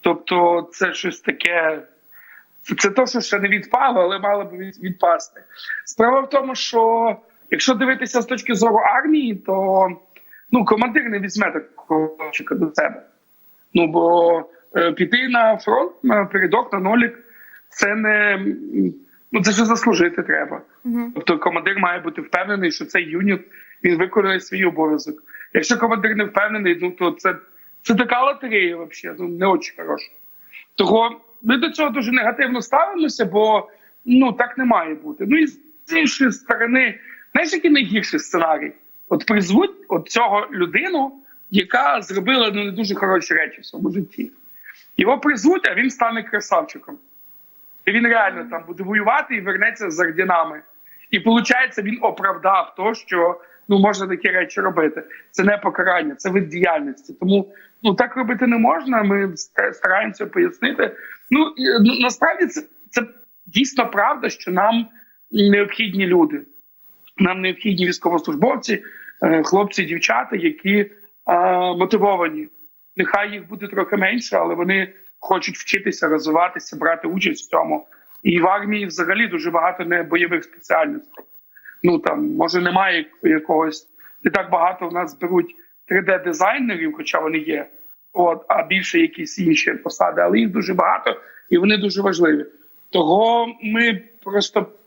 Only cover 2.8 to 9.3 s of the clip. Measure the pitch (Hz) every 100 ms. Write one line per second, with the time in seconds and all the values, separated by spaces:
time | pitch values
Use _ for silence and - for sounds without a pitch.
2.8 | 202 196 254 247 - 202 196 202 - 247
3.8 | 269 196 175 196 202 202 185 180 190 -
4.8 | 185 180 175 165 - - _ - - -
5.8 | - - 233 262 269 277 262 254 - 233
6.8 | 226 226 226 214 _ _ _ - - 240
7.8 | 262 262 254 247 233 254 - 208 226 214
8.8 | 220 240 302 311 254